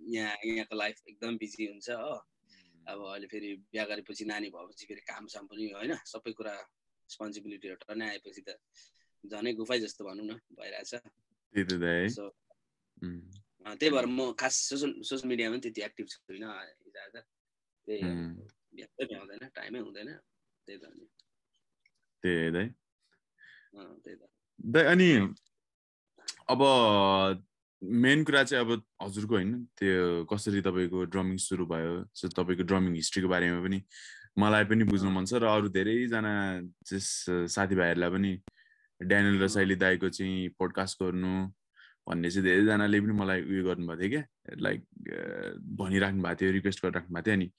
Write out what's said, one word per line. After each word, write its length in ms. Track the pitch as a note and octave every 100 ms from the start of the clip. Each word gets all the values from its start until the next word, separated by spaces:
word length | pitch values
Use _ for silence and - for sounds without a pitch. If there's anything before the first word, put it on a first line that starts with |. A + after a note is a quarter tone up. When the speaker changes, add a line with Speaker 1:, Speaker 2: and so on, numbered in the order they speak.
Speaker 1:
यहाँ, 360 | E2+ A#2 G#2+ G#2
यहाँको 320 | A2 A2+ G#2+ A2
लाइफ 200 | G#2 G#2+ -
एकदम 280 | G#2+ A#2 A#2
बिजी 300 | G#2+ G#2 G#2+
हुन्छ, 240 | G2+ A#2+
हो। 240 | A#2 C#3+
Speaker 2:
उम्। 720 | A#2+ - _ _ _ _ E2 E2
Speaker 1:
अब 160 | G2+ G2
अहिले 200 | G2 G2
फेरि 300 | G#2 G#2 G2
बिहा 280 | G2+ A2
गरेपछि, 400 | G#2+ G#2 G2 G2+
नानी 240 | G#2+ G#2 G#2
भएपछि 380 | F2+ F2+ - -
फेरि 140 | G#2
कामसाम 460 | - G#2 G#2 G#2 G2
पनि, 240 | G#2+ G#2+
होइन, 240 | G2 A#2+
सबै 380 | D#3 - A2+ A2+
कुरा 200 | A2 A2
रेस्पोन्सिबिलिटीहरू 1200 | G2+ - _ _ _ - - G#2+ G#2 G2+ G2+ G2 F#2
टन्नै 320 | - G#2+ A2
आएपछि 320 | G2+ G2+ F#2+ G2
त 100 | - _ _ - _ _ _ G2+
झनै 260 | G#2 A#2
गुफै 280 | A2+ A2 B2
जस्तो 240 | G#2+ -
भनौँ 220 | G2 G2 G#2+
न, 80 |
भइरहेछ। 600 | A#2 _ - G#2 G2+ -
Speaker 2:
त्यही 680 | B2 A2 _ _ _ _ G#2
त 80 | F2+
दाइ। 360 | F2+ E2+ E2+ F#2+
Speaker 1:
So, 220 | A2 G2+ - _ _ _ _ _ -
Speaker 2:
उम्। 200 | F2+ F2 F2 G2 - _ G#2+
Speaker 1:
अ, 80 |
त्यही 160 | G#2 D#3
भएर 160 | C#3 B2
म 260 | B2+ B2+
खास 220 | A2 C3
सोसियल, 480 | - - C#3 C#3+ -
सोसियल 260 | - C3 B2+
मिडियामा 260 | B2 A2+
पनि 60 | B2
त्यति 220 | A#2+ A2
एक्टिभ 240 | G#2 - G#2
छुइनँ, 460 | - - F#2+ A2 G2
हिजो 400 | F2+ _ _ G2
आज। 240 | G2 A#2 - _ _ _ _ _ -
त्यही 160 | G#2+
हो, 60 | F#2
Speaker 2:
उम्। 260 | F2 E2+ F2 G2+ _ _
Speaker 1:
भ्याउँदै 300 | - - -
भ्याउँदैन, 440 | C3 G2+ G2 G#2 -
टाइमै 240 | - G#2 B2
हुँदैन, 340 | G#2+ G2+ A2+ D#3 _ _ _ _ -
त्यही 120 | G2+
त 60 |
हो 60 | D#2
नि। 180 | - - _ _ _ _ _ _ _ _ _ _ _
Speaker 2:
त्यही 140 | F2+ E2+
है 140 | E2
दाइ। 160 | E2+ A2
Speaker 1:
अ, 1300 | - _ _ _ _ _ _ - - _ G2+ F#2 F2
त्यही 120 | - F2+
त। 120 | _ _ _ -
Speaker 2:
दाइ, 240 | - D3+
अनि 500 | D3+ F3+ F3+ C3 G2 - _ _ _ _ _ _ _ _ - - -
अब 80 | A2+ C#3 C3 A2+ G2+ G2 F#2+ F#2+ F#2 - _ _ -
मेन 420 | F#2 A#2+ B2+ D3
कुरा 200 | D3+ C#3+
चाहिँ 200 | B2+ C3+
अब 200 | A#2 A#2 - -
हजुरको, 320 | G2+ G2+ G#2
होइन, 300 | G#2+ F#2 B2
त्यो 600 | A#2+ - G2 F#2 F2 E2+
कसरी 360 | E2 G#2 G#2 G2+
तपाईँको 440 | F#2+ F2+ F2+ F#2
drumming 320 | F2+ F#2+ F#2 F#2
सुरु 300 | - F#2 E2+
भयो, 380 | E2 E2 F2 G2+ -
so 180 | F#2
तपाईँको 280 | F2 F2 F2+
drumming 320 | F2+ F#2+ F#2
हिस्ट्रीको 340 | E2 D#2 - F2+
बारेमा 340 | F2+ F2 F2
पनि 200 | F#2 F#2+ - - - - - -
मलाई 260 | G#2 G#2+
पनि 200 | G#2 A2
बुझ्न 220 | G#2 G2+ G2
Speaker 1:
अँ। 60 |
Speaker 2:
मन 120 | F#2+
छ 100 | F#2+
र 100 | A#2+
अरू 240 | A2+ G#2+ G#2
धेरैजना 920 | F#2 G2+ A#2 B2 A2+ G#2+ G#2 G2 F2+
जस 640 | F2 - - F#2+ F#2+ - -
साथीभाइहरूलाई 800 | F2+ E2+ - F#2+ F#2 F2 E2+ F2
पनि 320 | F#2+ G2 F#2+ - - _ _ _ -
ड्यानियल 360 | F#2 G2+ G2+ G2
र 40 |
Speaker 1:
अँ। 60 | F#2+
Speaker 2:
शैली 260 | G2 F#2+
दाइको 340 | F#2 F#2+ F#2 F#2
चाहिँ 400 | - F#2+ F#2+ F2+
podcast 540 | - F#2 F#2+ F#2 -
गर्नु 500 | F#2 F2+ F#2 F#2+ F#2+ - _ _ - _ -
भन्ने 220 | F2 E2+
चाहिँ 140 | F#2
धेरैजनाले 560 | F#2 F#2 G#2+ G#2 G#2 G#2
पनि 120 | G#2
मलाई 300 | G#2 F#2+ F#2
उयो 220 | E2 F#2+
गर्नुभएको 380 | F#2 F2 E2+ E2
थियो 80 | F#2+
क्या, 440 | D3 C#3+ _ - -
like, 240 | G1+ -
अ, 800 | - - G1+ G1+ G1+ G1+ G1+ -
भनिराख्नु 640 | - G2+ F#2+ F#2+ G2 F#2+
भएको 180 | F2 E2+
थियो, 120 | F#2+
request 340 | F#2+ G2 F#2+ F#2
गरिराख्नु 280 | E2+ E2+
भएको 120 | E2+ F#2+
थियो। 80 |
अनि 160 | G2+ F#2